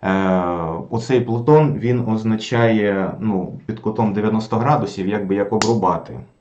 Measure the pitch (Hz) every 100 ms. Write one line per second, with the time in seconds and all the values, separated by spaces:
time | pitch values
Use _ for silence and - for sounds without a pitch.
0 | 98 95 95 92 90 85 82 82 - 117
1 | - 127 113 117 117 151 151 110 117 123
2 | 113 110 110 110 - 120 113 110 104 98
3 | 90 - 110 98 90 - - 107 107 107
4 | 107 101 107 110 107 110 120 147 104 -
5 | 92 104 95 101 101 110 110 113 92 82
6 | - 62 - _